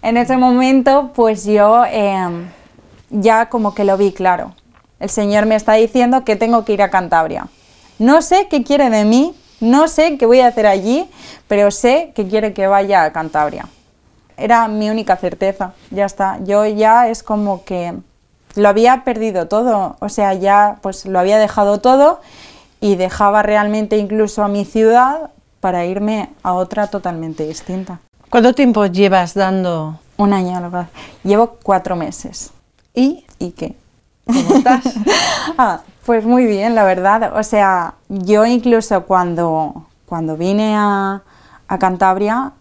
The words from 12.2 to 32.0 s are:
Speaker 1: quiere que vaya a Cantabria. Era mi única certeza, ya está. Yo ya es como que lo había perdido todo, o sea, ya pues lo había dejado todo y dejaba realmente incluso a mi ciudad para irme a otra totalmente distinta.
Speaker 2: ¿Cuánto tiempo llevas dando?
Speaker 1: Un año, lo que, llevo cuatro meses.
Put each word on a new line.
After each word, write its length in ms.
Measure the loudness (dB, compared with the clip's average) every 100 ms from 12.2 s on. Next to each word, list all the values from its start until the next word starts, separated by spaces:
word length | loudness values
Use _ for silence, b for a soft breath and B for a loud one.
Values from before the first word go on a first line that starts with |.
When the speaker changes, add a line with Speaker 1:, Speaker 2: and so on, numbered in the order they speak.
| -4
Speaker 1:
quiere 260 | -2 -4
que 140 | -2 0
vaya 360 | 0 2 2
a 80 | 0
Cantabria. 560 | -2 -6 -2 -2 -4 -16 _ _ _ _ _ _ -10
Era 300 | -4 -2 -2
mi 220 | -4 -4
única 280 | -4 -2 -2
certeza, 560 | -4 -4 -4 -4 -10 -10 -14
ya 160 | -4 -4
está. 320 | -2 -6 -6
Yo 220 | -2 0 0
ya 440 | 0 4 4 2
es 140 | -2
como 400 | -6 -4 -2 -6 -6
que 280 | -8 -8 -12 -18 _ _ _ _ 0
lo 140 | 2
había 340 | 4 4 2
perdido 440 | 0 -4 -4 -4 -2
todo, 500 | -2 0 -2 -2 -6
o 100 | -8
sea, 240 | -2 -2 0
ya 420 | 2 4 4 0
pues 240 | -10 -10 -4
lo 140 | -2
había 180 | 2 2
dejado 400 | 2 0 0 2
todo 420 | 2 4 4 2 B B B B B _
y 160 | -2 0
dejaba 460 | -2 0 2 2
realmente 560 | 2 0 0 -2 -2 -2
incluso 460 | -2 -2 -2 -2
a 40 | -2
mi 160 | -2
ciudad 680 | -4 0 4 4 4 0 -10 _ _ _
para 260 | -4 -4 -4
irme 440 | -4 -4 -4 -8 -10
a 100 | -4
otra 340 | -4 -4 -4 -6
totalmente 580 | -6 -8 -8 -10 -8 -10
distinta. 520 | -10 -10 -10 -10 -16 _ _ _
Speaker 2:
¿Cuánto 240 | 2 2
tiempo 320 | 4 2 2 0
llevas 480 | 2 2 2 0 -2
dando? 640 | -2 0 -2 -4 -6 -12 _ _
Speaker 1:
Un 160 | 0
año, 260 | 0 -2 -6
lo 100 | -6
que, 160 | -8 -10 B B B
llevo 320 | -2 2 0 -2
cuatro 320 | -2 -2 0
meses. 560 | -6